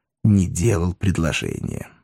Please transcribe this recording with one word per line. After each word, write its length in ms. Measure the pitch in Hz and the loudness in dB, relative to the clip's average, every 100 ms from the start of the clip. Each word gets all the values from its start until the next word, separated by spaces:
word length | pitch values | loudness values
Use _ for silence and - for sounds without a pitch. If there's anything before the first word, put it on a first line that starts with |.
| _ _ | _ _
не 240 | 113 101 87 | 4 4 2
делал 480 | 80 107 95 90 | 0 0 0 -2
предложения. 920 | 90 95 82 80 - 50 50 50 50 - _ | -2 -2 0 -2 -2 -6 -6 -8 -10 -12 _